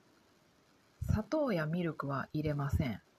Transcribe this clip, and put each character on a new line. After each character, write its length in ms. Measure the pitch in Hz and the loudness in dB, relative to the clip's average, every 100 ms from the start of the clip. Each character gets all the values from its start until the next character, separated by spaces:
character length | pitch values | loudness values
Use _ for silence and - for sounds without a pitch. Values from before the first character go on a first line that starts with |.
| - - - _ _ _ _ _ _ - - | -20 -20 -20 _ _ _ _ _ _ -6 0
砂 160 | 214 | 0
糖 280 | 214 311 285 | 2 0 2
や 140 | 175 151 | 2 0
ミ 180 | 175 | 0
ル 100 | 170 | -2
ク 140 | 151 139 | -2 -4
は 220 | 139 - | -4 -4
入 120 | 156 | -2
れ 100 | 151 | 0
ま 160 | 147 139 | 0 0
せ 180 | - 143 | 2 0
ん。 140 | 101 - | -2 -10